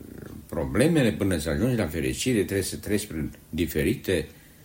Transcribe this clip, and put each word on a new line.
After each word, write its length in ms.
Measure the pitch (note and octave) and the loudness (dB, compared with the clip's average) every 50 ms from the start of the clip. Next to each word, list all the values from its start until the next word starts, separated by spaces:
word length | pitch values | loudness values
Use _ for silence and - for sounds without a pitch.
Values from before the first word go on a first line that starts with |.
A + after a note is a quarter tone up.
| - - - - - - - - - | -16 -16 -16 -16 -16 -16 -16 -16 -14
problemele, 680 | - - - - B2+ C2+ G2+ C#3 E3+ E3+ D3+ B2+ A2 D#2+ | -8 -6 -4 -4 0 2 4 4 6 6 6 4 4 2
până 260 | D2 G2+ G2 F#2 D2+ | 2 0 0 0 0
să 120 | D2 D#2+ | 0 0
ajungi 260 | D2 D2 G#2 C3 B2 | 0 2 2 2 2
la 100 | A2 F#2 | 2 0
fericire, 560 | D#2 D#2+ E2 C2+ C2 B1+ - - C3 B2 G#2 F2+ | 0 -2 -2 -2 -2 -2 -2 0 2 2 2 2
trebuie 200 | D#2+ G2 G2 F2+ | 2 0 0 -2
să 140 | - - | -2 -4
treci 300 | D2+ - F#2 G#2 G2+ - | -8 -4 -2 -2 -2 -2
prin 260 | - - D#2+ D2 - - - - - | -4 -6 -6 -6 -6 -8 -12 -14 -8
diferite 800 | - D#2+ E2+ D2+ - - C#2+ F#2 C3 - - - F#2 D#2+ D2 - - - - - - - - | -4 -2 -2 0 0 0 2 2 0 0 0 0 0 0 -2 -4 -10 -20 -20 -20 -20 -20 -20